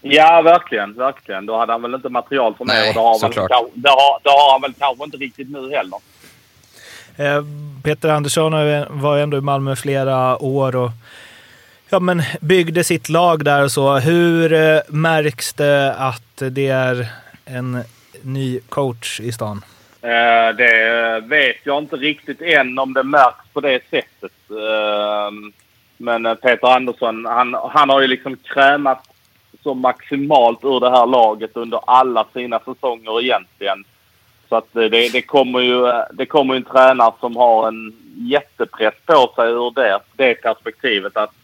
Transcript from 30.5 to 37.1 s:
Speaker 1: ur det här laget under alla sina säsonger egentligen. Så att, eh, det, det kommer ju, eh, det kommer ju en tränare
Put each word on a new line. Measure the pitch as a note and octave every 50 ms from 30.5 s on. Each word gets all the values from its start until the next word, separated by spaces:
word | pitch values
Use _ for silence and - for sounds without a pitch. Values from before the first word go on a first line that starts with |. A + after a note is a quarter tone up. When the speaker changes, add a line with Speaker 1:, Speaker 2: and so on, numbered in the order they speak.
| A#2 A2+ -
Speaker 1:
ur | C#3 C3+ B2
det | A#2+ B2+
här | B2+ B2+ A#2+
laget | A#2+ C3 B2+ A#2 G#2+ G#2+ G#2+ A2 G#2+ _
under | A#2+ A#2 A#2 A2+ A2 -
alla | - B2 B2+ C3 C3 A#2+ A2+ G#2+ - _
sina | B2+ B2 B2 A#2 A2+
säsonger | _ C3 B2+ _ - C3 A#2+ A2+ A2 A2+ A2 A#2
egentligen. | A#2+ B2+ A#2+ G2+ F#2+ _ _ _ G2+ G2 F#2+ F#2+ G2+ _ _ _ _ _ _ _ _ _ _ _ _ _
Så | A#2
att, | A2+ A2 _ _
eh, | A#2 A2+
det, | A2 A2 A2+ A#2+ A#2+
det | A2+ B2+
kommer | A#2 - - C#3+ C3 B2 B2+ B2+
ju, | B2 B2 B2 B2 B2
eh, | B2 A#2+ A#2+ - - -
det | - C3
kommer | - - D#3 C#3 C3 C3
ju |
en | C3 B2+
tränare | - - C3 C3 C3 C3 B2+ A#2+ A2+